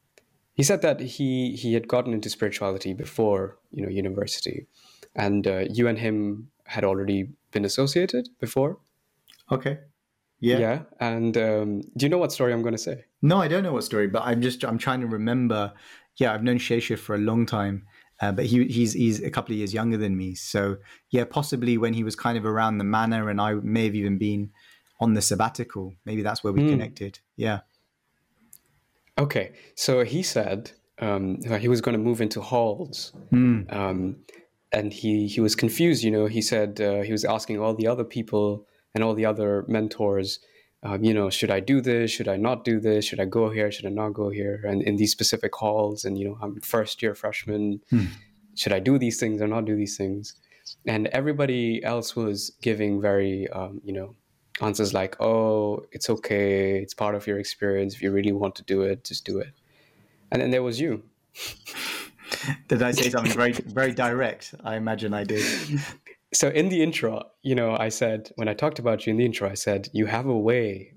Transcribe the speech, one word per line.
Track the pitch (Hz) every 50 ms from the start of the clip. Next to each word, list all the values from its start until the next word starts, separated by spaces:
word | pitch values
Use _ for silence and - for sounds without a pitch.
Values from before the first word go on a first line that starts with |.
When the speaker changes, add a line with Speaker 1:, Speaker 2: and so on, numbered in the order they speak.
| _ _ _ - _ _ _ _ _ _ _
Speaker 1:
he | - 139
said | 170 196 -
that | - 156 135 -
he, | 127 120 - - 139 131 131 127 127 123 -
he | 117 123 117 117
had | 113 113
gotten | - 123 123 123 123
into | 113 110 107 107
spirituality | - - 110 101 - - 101 98 95 95 - 95 95
before, | 104 104 - - - 113 104 101 95 95 95 - _ _ _
you | - - 98
know, | 95
university, | 98 98 95 95 98 101 101 - - - - - - - - - _ _ - - - _ - - -
and, | - 104 101 101 101 95
uh, | 98 95 92 95 -
you | 107 120 120
and | 117 110 110
him | 117 110 107 107 104 101 101 107 120 - _ _ _
had | - - 107 101
already | 98 98 95 98 101 98 98 95 - - _ _ _
been | - 107 101
associated | 98 - 131 139 139 - 170 185 185 - 247 247 - - _
before. | 127 117 - 131 135 156 196 - _ _ _ _ _ _ _ _ _ _ - _ _ -
Speaker 2:
Okay. | 139 127 - 139 151 - - - _ _ _ _ _ _ _ _ _ _
Yeah. | 117 117 127
Speaker 1:
Yeah. | 120 113 110 127 160 156 - - -
And, | 123 117 113 113 117 117 113
um, | 117 113 110 107 107 107 104 101 101 - - -
do | 117 139
you | 143
know | 175
what | 180 170 143
story | - - 131 123
I'm | 120 117 117
gonna | 117 113 107
say? | - - - 120 - _ _ _
Speaker 2:
No, | 143 147 180
I | 196 170
don't | 147 165 190
know | 190 175 139
what | 113 -
story, | - 113 104 101
but | 98 98 110 117
I'm | 123 117 117
just, | 123 127 123 - -
I'm | 120 113 113
trying | - 139 127 131
to | 123
remember. | 113 113 107 107 117 123 131 123 117 110 104 101 101 - - - - - - _ _ _
Yeah, | - 131 117 107
I've | 107 113
known | 123 123
Shesha | 123 - - 117 117 - - 113
for | - - - 104
a | 104
long | 104 107 113 117 117
time, | - 117 107 101 98 98 98 - - - - _ _ _ -
uh, | 104 101
but | 95 110 127
he, | 107 120 123 123
he's, | - 113 120 120 107 -
he's | - 120 113 107 -
a | - -
couple | - 123 - - 110
of | 107
years | 104 98 104
younger | 110 113 117 113
than | 104 107 98 95
me. | 92 92 92 92
So | - - - - 104 101 101 98 98 - - - - _ _
yeah, | - 123 120
possibly | - - 151 147 - 143 123 120 120 120
when | 110 117 117 113
he | 117 110
was | 110 107
kind | - - 120 117 113
of | 104
around | 110 107 110 113 110 107 104
the | 98
manor | 101 110 110 113 113 113 110 107 107
and | 101 101
I | 104 107 107
may | 104 - 104 110 113 110
have | 107 104
even | 104 101 101 98
been | 95 104 104 104 101 101 101 - _ - - - _ _ _ _ -
on | 117 113 107
the | 104
sabbatical, | - - 104 95 110 113 - - 117 - - 101 95 95 90 - _
maybe | 110 110 110
that's | 101 104 113 -
where | - 104 95
we | 131
Speaker 1:
Hmm. | 147 151
Speaker 2:
connected. | 143 127 117 113 - - 101 98 - - _ _ _
Yeah. | - - 110 104 98 - _ _ _ _ _ _ _ _ _ _ _ _ _ _ _ _ _ - - _ _ _ _ _ _ _ _ _ _ _
Speaker 1:
Okay. | - 143 139 - 113 92 - - - - - _
So | - - - 131 127 120
he | 113 135 175 185
said, | - - 117 104 98 95 107 120 - - _ _ _ _ -
um, | 113 107 101 95 95 92 92 -
that | - 117 110 101
he | 117
was | 120 123 113
gonna | - 120 117
move | 110 107 120 120 113
into | 110 107 - 107
halls. | 95 - 127 120 117 110 101 170 175 139 - - - - - - - -
Speaker 2:
Hmm. | 123 123 127 123 117 107 98 -
Speaker 1:
Um, | 101 101 98 95 92 92 92 95 - - - - - - - _ _ _ _ _
and | - 110 104 101 -
he, | - - 107 107 104 104
he | 104 - 120
was | 110 107 -
confused, | - 120 113 113 - 165 170 151 113 113
you | 107
know, | 107 107 107
he | 107 113 113
said, | 107 - 123 110 107 104 104 107
uh, | 107 101 101 101
he | 101 110
was | 110 107 -
asking | - 113 110 - - 107 104
all | 107 110 110
the | 110 110
other | 113 123 127 113
people | - - 120 110 - 110 104 104 104 104 101 - _ _ _ _ _ -
and | 107 110
all | 113 107
the | 107 110
other | 107 107 110 107 101 101 101 -
mentors, | 107 110 110 110 107 - - 107 101 98 98 95 98 - - _ _ _ _ _ _ _ _ -
um, | 101 98 101 107
you | 113 110
know, | 104 101 98
"Should | - - 113 107
I | 98 98
do | 92 123 139 135
this? | 117 127 120 117 117 110
Should | - - 110
I | 101 95
not | 98 107 120 127 117 -
do | 120 113 107
this? | 110 110 107 107 104
Should | - - 98
I | 95
go | 95 104 117 110 107
here? | 110 107 107 104
Should | 101 - -
I | 98
not | 101 107 107 104 101
go | 107 104 101
here?" | 104 104 101 101 101 104 104
And | 101 101 98 -
in | 110 104
these | 101 107 101
specific | - - 110 - 117 110 - 104 -
halls, | - 110 104 107 110 107 104 104 - -
and, | 98 98
you | 98 98
know, | 101 101 113
"I'm | 107 104 101 101
first | - - - 113 107 - - -
year | 113 110 101
freshman. | - - 107 104 - - 107 104 104 104 104 101 104 - _
Speaker 2:
Hmm. | 123 113 95 - 101 - - _ _ _ _ _ _
Speaker 1:
Should | - - 107
I | 101 95
do | 95 131 139 131
these | 123 117 113 -
things | 123 110 107 104
or | 107
not | 107 110 117 110
do | 107 107
these | 104 104 101 -
things?" | - 98 95 98 101 107 - - _ _ _ _ _ _ - - - -
And | 120 110 110 107
everybody | - - 131 139 151 147 143 143 135 127 123 120 117 113 110 113
else | 113 120 120 113 - -
was | 120 113 107 101 98 - - - _
giving | - 117 107 107 104 104 101 101
very, | 101 101 98 98 98 98 95 98 95 -
um, | - 95 95 98 98 98 -
you | 101 95
know, | 98 95 - - _ _ _ _ _ _ _ - -
answers | 110 107 98 - 107 98 -
like, | 98 95 95 - -
"Oh, | 110 113 113 113 110 110 107 107 104 104 107 - - -
it's | - - - -
okay. | 110 107 - - 107 101 101 101 98 98 98 95 98 95
It's | 101 - -
part | - 107 104 104
of | 101 -
your | 104 101 101
experience. | 101 - - - 104 101 98 98 98 98 98
If | - 95
you | 98
really | 98 98 101 104 98
want | 101 101 95 -
to | - -
do | - 98 95 95
it, | 98 98 120 -
just | - - - -
do | 101 98 95
it." | - 143 - _ _ _ _ _ _ _ _ _ _ _ _ _ _ _
And | - 123
then | 131 127
there | 127 127 127
was | 123 113 123
you. | 160 156 113 110 -
<laughs> | _ _ _ _ _ - - - - - - - - - - - - - - - - - - - - - - - 135 143 - -
Speaker 2:
Did | - 127 113 123
I | 123
say | 123 135 127 123
something | 123 120 117 117 113
very, | 123 120 120 117
very | - - - 104 131 135 131 113
direct? | 127 127 120 120 131 127 110 - - - - - - -
I | 110 110
imagine | 110 110 110 110 101 110 104 104
I | 104 104
did. | 98 107 104 98 - - - 156 147 147 143 143 - - - _ - - _ _ _ -
Speaker 1:
So | - 143 139
in | - 151 170 190
the | 185 165 156
intro, | 165 151 - 120 110 110 107 - - _ _ -
you | 135 127
know, | 123 117 110 110
I | 110 113 110
said, | 107 - 123 113 110 107 110 - -
when | - 113 107
I | 104
talked | - 147 151 151 -
about | 117 117 110 107 -
you | 113
in | 110
the | 113 123
intro, | 120 - - 104 98
I | 101
said, | - - 104 101 98 101 - -
"You | 107 107
have | 101 110 117 131
a | 135 120
way | 110 104 113 123 123 113 104 95 95 98 - -